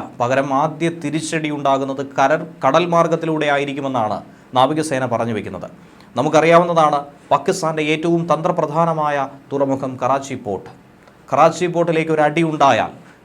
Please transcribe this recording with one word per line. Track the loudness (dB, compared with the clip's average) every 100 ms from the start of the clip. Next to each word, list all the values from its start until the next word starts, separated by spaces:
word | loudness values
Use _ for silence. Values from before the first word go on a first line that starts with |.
| -4 -4
പകരം | -2 0 0 0
ആദ്യ | -2 -2 -4 -4
തിരിച്ചടി | -6 -6 -4 -4 -4 -4
ഉണ്ടാകുന്നത് | 0 0 -2 -6 -6 0
കര-, | 2 2 -4 -4 0
കടൽ | 2 2
മാർഗത്തിലൂടെ | 2 2 0 -2 -2 0 0
ആയിരിക്കുമെന്നാണ് | -2 -4 -4 -2 -2 -4 -10 -20 -6 0
നാവികസേന | 2 0 -2 -2 -2
പറഞ്ഞു | -2 -2 -4
വെക്കുന്നത്. | -6 -10 -14 -18 -20 -20 -10 -4
നമുക്കറിയാവുന്നതാണ്, | 2 4 6 6 6 4 2 2 -4 -14 -2
പാകിസ്ഥാന്റെ | 0 0 -2 -2 -2 0 0
ഏറ്റവും | 0 0 2
തന്ത്രപ്രധാനമായ | 0 0 -2 -2 0 0 0 -2 -2 -4 -8 -8
തുറമുഖം | -2 -2 -2 -4 -4
കറാച്ചി | -2 -2 -4 -10 -6
പോർട്ട്. | -8 -10 -20 -20 _ -20 -20 -4
കറാച്ചി | 4 4 4 -2
പോർട്ടിലേക്ക് | 0 0 0 0 2
ഒരു | 2
അടി | 2 0
ഉണ്ടായാൽ, | 2 4 4 0 -6 -20 -20